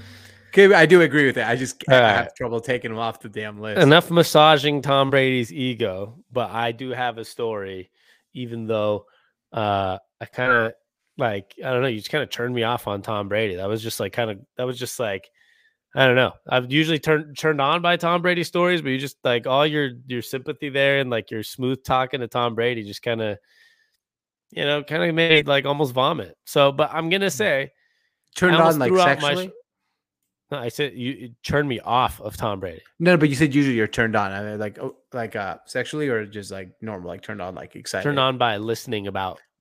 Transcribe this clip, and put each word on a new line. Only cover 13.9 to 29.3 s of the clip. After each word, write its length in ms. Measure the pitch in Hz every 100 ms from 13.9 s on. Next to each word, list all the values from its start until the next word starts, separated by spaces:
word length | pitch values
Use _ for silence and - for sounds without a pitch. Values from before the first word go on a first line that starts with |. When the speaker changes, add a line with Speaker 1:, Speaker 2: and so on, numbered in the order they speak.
| -
Speaker 2:
like, 140 | 101
kinda, 240 | - 113 98 - -
that 80 |
was 140 | 127 123
just, 200 | 123 -
like, 280 | 113 98 - _ _ _ _ _ _
I 120 | 139 131
don't 100 | 123
know. 160 | 110 - -
I've 220 | 127 123
usually 280 | 147 160 156
turned, 380 | 156 151 156 139
turned 240 | 160 151
on 220 | 135 170
by 140 | 175 175
Tom 260 | 170 175
Brady 220 | 175 175
stories, 380 | 160 175 175 180
but 80 | 139
you 80 | 131
just, 180 | 139 -
like, 220 | 131 120 131
all 200 | 131 156
your, 240 | 151 139 120 131
your 160 | 123
sympathy 460 | - 135 127 143 143
there 300 | 135 139 139
and, 120 | 127
like, 200 | 117 -
your 120 | 110
smooth 400 | 107 - 127 131
talking 380 | - 131 127 135
to 80 | 117
Tom 260 | 123 120
Brady 300 | 113 120 117
just 180 | 101 101
kinda, 360 | 120 113 107 101 _ _ _ _ _ _ _ _ _ _ _
you 140 | -
know, 180 | 143 147
kinda 300 | 139 156 175
made 340 | 165 165 156 143
me, 40 |
like, 160 | 139 143
almost 260 | 143 143
vomit. 440 | 127 139 156 90 - -
So, 260 | 151 139
but 180 | 139 151
I'm 180 | 156 165
gonna 160 | 190 196
Speaker 1:
Hmm. 40 |
Speaker 2:
say, 420 | 135 208 135 139 _ _ _ _ _ _
Speaker 1:
Turned 220 | - 180 165
Speaker 2:
I 40 |
almost 140 | 165
Speaker 1:
on, 60 | 156
like, 100 | 131
Speaker 2:
threw 100 | 185
out 60 | 175
my 80 |
Speaker 1:
sexually? 340 | 139 147